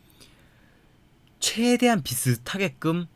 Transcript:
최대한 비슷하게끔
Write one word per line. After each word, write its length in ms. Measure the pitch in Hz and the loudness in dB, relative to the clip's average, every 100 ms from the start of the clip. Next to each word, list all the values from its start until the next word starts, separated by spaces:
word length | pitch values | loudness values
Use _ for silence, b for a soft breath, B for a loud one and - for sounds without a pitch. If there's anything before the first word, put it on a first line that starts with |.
| b b b b b b b b b b _ _ _ - | b b b b b b b b b b _ _ _ -6
최대한 640 | - 214 240 247 247 220 | -4 0 2 4 4 2
비슷하게끔 1000 | 131 117 127 117 - 196 190 - 156 170 170 | -2 -2 0 0 -2 -4 -4 -2 -2 -2 -4